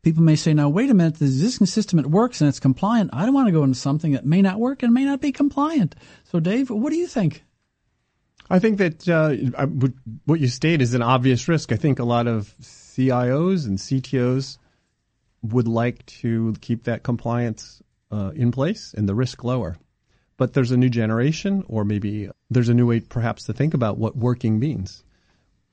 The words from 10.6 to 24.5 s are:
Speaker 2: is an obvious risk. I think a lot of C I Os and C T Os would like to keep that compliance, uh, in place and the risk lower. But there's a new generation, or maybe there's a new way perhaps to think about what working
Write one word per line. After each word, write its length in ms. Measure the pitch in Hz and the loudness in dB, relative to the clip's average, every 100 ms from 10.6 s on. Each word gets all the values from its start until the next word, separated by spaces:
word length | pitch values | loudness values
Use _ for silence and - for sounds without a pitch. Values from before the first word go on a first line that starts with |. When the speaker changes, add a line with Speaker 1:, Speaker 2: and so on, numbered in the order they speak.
| 160 165 | 0 2
Speaker 2:
is 140 | 120 | 2
an 80 | 123 | 2
obvious 460 | 117 127 131 123 - | 2 2 4 2 0
risk. 240 | 160 - | -2 0
I 40 | 110 | 0
think 220 | 151 127 | 0 0
a 60 | |
lot 240 | 120 120 120 | 0 0 0
of 260 | 113 101 - | -2 -6 -14
C 500 | - - - - 131 | -20 -20 -10 -2 0
I 200 | 123 123 | 2 0
Os 340 | 139 180 190 | 0 0 0
and 160 | 123 98 | -2 -4
C 200 | - 135 | -4 -4
T 200 | 127 131 | -2 -2
Os 380 | 123 131 135 - _ _ _ _ _ _ _ _ | 0 -2 -4 -14 _ _ _ _ _ _ _ _
would 260 | 110 123 113 | -2 0 0
like 380 | 113 120 120 - | 0 -2 -4 -14
to 480 | - 117 113 113 107 | -8 -4 -2 -2 -4
keep 220 | - 117 | -6 -4
that 180 | - 113 | -4 -6
compliance, 800 | - 117 117 120 120 107 - - _ _ _ | -4 -4 -2 -2 -2 -6 -14 -20 _ _ _
uh, 200 | 104 98 | -6 -6
in 160 | 156 120 | -2 -2
place 440 | 120 151 - - 104 | 0 -4 -4 -10 -4
and 100 | 101 | -2
the 80 | |
risk 300 | 104 127 - | 0 -4 -4
lower. 320 | 120 127 87 90 _ _ _ _ _ - | -4 -4 -4 -10 _ _ _ _ _ -4
But 160 | 127 | 0
there's 160 | 139 123 | 2 2
a 60 | 123 | 2
new 120 | 127 | 2
generation, 760 | 117 110 113 135 156 202 196 - | 2 0 2 0 0 -2 -4 -4
or 160 | 110 | -4
maybe 460 | 104 104 101 107 95 - - | -2 -2 -4 -6 -10 -14 -2
there's 220 | 117 117 | 0 4
a 40 | |
new 120 | 120 120 | 4 4
way 140 | 117 | 0
perhaps 440 | - 120 113 - | -2 -4 -4 -4
to 80 | - | -6
think 220 | - 151 | -2 -2
about 240 | 156 110 - | 0 -2 -2
what 180 | 110 - | -4 -2
working 420 | 123 123 113 | -2 0 0